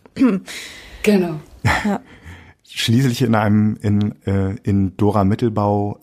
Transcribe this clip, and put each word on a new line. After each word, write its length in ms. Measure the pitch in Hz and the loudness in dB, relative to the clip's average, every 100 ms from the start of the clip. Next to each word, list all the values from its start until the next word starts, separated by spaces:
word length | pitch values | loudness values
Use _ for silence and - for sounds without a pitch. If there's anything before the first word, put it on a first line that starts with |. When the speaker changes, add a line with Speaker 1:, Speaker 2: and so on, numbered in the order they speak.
| - - | -18 0
Speaker 1:
<clears throat> 240 | 254 190 - - - - - - | 2 2 -6 -16 -16 -18 -20 -4
Speaker 2:
Genau. 380 | - 202 170 156 - - | 2 2 0 -6 -14 -4
Speaker 1:
Ja. 360 | - - 208 202 - - - - - _ _ | -2 0 -2 -4 -8 -20 -20 -20 -20 _ _
Speaker 3:
Schließlich 540 | - - 113 135 120 | -6 0 2 2 0
in 120 | 120 | 2
einem, 440 | 110 107 107 107 - | 2 4 2 2 -2
in, 340 | 104 101 104 - - | 0 0 0 -4 -2
äh, 280 | 98 95 110 | -2 -2 -4
in 340 | - 98 95 - | -2 0 0 0
Dora 260 | 101 104 | 0 2
Mittelbau, 760 | 95 110 120 107 104 101 104 - | 2 2 -2 0 0 0 -4 -8